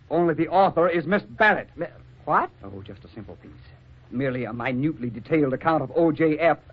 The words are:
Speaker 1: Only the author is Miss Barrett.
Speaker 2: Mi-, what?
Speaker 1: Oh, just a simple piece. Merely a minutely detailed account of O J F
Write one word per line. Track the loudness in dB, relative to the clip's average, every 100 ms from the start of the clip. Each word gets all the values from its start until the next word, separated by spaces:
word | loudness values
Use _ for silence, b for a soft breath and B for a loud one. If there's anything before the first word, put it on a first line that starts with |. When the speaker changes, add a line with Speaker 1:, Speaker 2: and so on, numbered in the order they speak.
| -4
Speaker 1:
Only | 0 0
the | 0 0
author | 4 4 4 2
is | 2 0
Miss | -2
Barrett. | -2 0 2 2 -2 -10
Speaker 2:
Mi-, | -12 -12 -20 -12 -2
what? | 0 -2 -6
Speaker 1:
Oh, | -16 -16
just | -16 -18
a | -20
simple | -18 -16 -18
piece. | -20 -20 -20 -20 -20 -20 -12
Merely | -4 -4 -4
a | -6
minutely | -6 -4 -2 -2 -4 -8
detailed | -8 -2 2 2
account | 0 0 0
of | 0
O | 2 2
J | 4 2 2
F | 2 2 -2